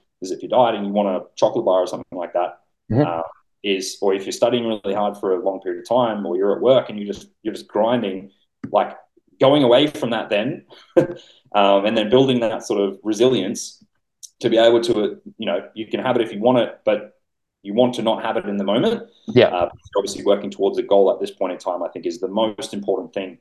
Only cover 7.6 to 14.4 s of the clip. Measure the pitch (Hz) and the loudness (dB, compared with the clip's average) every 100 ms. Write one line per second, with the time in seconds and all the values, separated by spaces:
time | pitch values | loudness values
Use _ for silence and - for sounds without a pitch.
7.6 | - 104 110 123 101 92 - _ _ _ | -6 0 0 0 -2 -8 -12 _ _ _
8.6 | - 101 92 - _ _ _ - 135 147 | -2 0 0 -6 _ _ _ 2 4 6
9.6 | 123 123 147 - 117 113 - 104 123 170 | 6 6 4 -2 -4 -4 -2 -2 -2 -6
10.6 | _ - _ 170 175 - - _ _ 104 | _ -20 _ 0 0 -6 -18 _ _ 2
11.6 | 98 98 104 113 107 127 131 123 113 95 | 4 4 4 0 2 4 4 2 0 -4
12.6 | - 104 98 - 107 104 127 117 95 - | -4 0 0 -2 -4 2 2 2 -2 -6
13.6 | - - _ _ _ _ - - | -10 -16 _ _ _ _ -20 -6